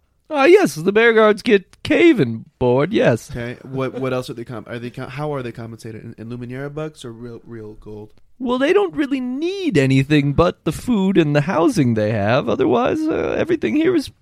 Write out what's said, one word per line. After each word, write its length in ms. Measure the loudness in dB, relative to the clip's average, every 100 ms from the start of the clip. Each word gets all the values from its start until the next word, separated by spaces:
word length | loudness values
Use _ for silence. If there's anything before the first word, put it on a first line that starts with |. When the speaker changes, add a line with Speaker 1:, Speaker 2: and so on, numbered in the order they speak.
| _ _ -6
Speaker 1:
Ah, 160 | 2 6
yes, 300 | 6 6 -2
the 160 | 0
bear 180 | 2 4
guards 280 | 6 4 4
get 400 | 2 2 0 _
cave 380 | 0 4 6 4
and 260 | 2 -2 -10 -2
board, 340 | 2 2 2
yes. 380 | 2 2 2 -2
Speaker 2:
Okay. 260 | -10 -10 -12
What, 320 | -10 -6 -6 -4
what 180 | -4
else 160 | -4 -6
are 60 | -12
they 100 | -12
comp-, 240 | -12 -12
are 80 | -10
they 120 | -10
com-, 180 | -12 -12
how 240 | -8 -6
are 80 | -6
they 100 | -8
compensated? 520 | -12 -14 -14 -14 -14
In, 120 | -16 -16
in 100 | -14
Luminera 420 | -12 -12 -10 -10
bucks 300 | -10 -12 -12
or 80 | -16
real, 300 | -14 -16 -16
real 300 | -16 -16 -16
gold? 400 | -18 -18 -16 -18 -20 _ -10
Speaker 1:
Well, 220 | -4 0
they 120 | 2
don't 220 | 2 0 -2
really 240 | -4 -4
need 580 | -4 -4 -4 -4 0 2
anything 560 | 4 2 4 2 2
but 300 | 2 0 0
the 80 | -6
food 460 | -6 -2 0 2 2
and 180 | 2 2
the 60 |
housing 540 | 0 0 2 2 2 2
they 160 | 0
have. 360 | 0 0 0 0
Otherwise, 540 | 0 2 2 0 0
uh, 340 | -2 -2 -2 -2
everything 380 | -2 -2 0 0
here 200 | 2 0
is 160 | -2 -12